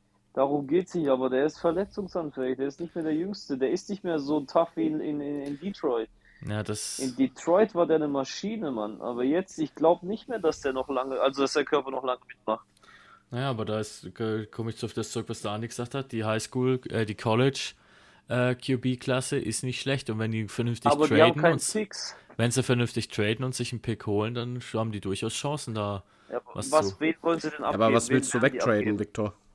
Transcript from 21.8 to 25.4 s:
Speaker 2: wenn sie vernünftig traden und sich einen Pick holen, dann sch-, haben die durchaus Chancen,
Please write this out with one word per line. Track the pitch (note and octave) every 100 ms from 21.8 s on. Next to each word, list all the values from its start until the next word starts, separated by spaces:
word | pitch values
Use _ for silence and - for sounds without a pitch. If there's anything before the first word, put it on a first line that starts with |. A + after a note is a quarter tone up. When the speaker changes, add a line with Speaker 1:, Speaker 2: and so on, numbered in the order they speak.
| G#3 - - - - -
Speaker 2:
wenn | A#2+
sie | C3
vernünftig | B2 B2 A#2+ A#2 -
traden | - G#2 B2
und | C3
sich | B2 A#2+
einen | A#2
Pick | - G#2+ -
holen, | G2+ A2
dann | A#2+ B2 B2
sch-, | - A2
haben | A2+
die | G#2
durchaus | F#2+ F#2+ A2+
Chancen, | -